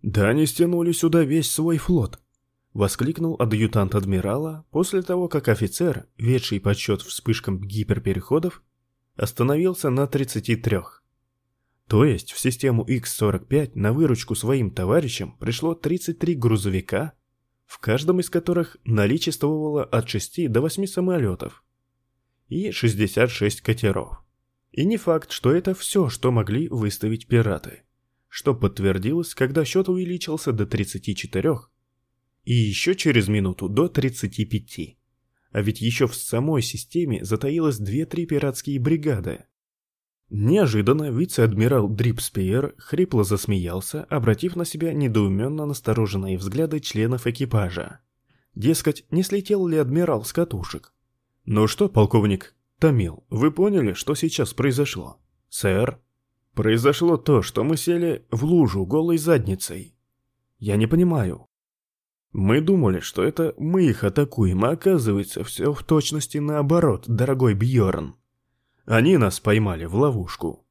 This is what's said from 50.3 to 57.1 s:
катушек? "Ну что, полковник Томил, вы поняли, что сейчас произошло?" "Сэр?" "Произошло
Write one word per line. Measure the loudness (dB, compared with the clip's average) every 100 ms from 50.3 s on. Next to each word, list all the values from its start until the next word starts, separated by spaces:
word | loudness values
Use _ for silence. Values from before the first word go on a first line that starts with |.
катушек? | -4 -2 -4 -8 -12 -14 _ _ _ _ _ -2
"Ну | 2 2
что, | 2 2
полковник | 4 4 4 4 0 -4 _ _ _
Томил, | 2 4 0 -4 _
вы | 0 0
поняли, | 2 2 2 0
что | -2 -4
сейчас | -2 -2 -2 -4
произошло?" | 0 0 0 -2 -4 -12 -16 _ _ _
"Сэр?" | -4 0 2 0 -4 _ _ _ _ _
"Произошло | -2 2 4 4 2 2